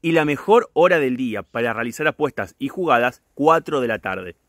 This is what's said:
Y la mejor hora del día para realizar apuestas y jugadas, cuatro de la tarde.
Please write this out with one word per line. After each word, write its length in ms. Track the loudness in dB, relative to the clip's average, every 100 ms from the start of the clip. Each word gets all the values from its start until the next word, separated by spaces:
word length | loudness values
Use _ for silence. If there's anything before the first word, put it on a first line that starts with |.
Y 120 | 2
la 120 | 0 0
mejor 460 | -2 2 2 2
hora 240 | 2 4 4
del 180 | 0 -2
día 280 | -4 -6
para 280 | -8 -4 -4
realizar 360 | -4 -6 -2 -4
apuestas 480 | -2 -4 -4 -10 _
y 100 | -10
jugadas, 540 | -6 0 2 2 -4 _ -2
cuatro 440 | 2 2 0 -4
de 80 | -2
la 120 | -4
tarde. 360 | -6 -8 -10 -16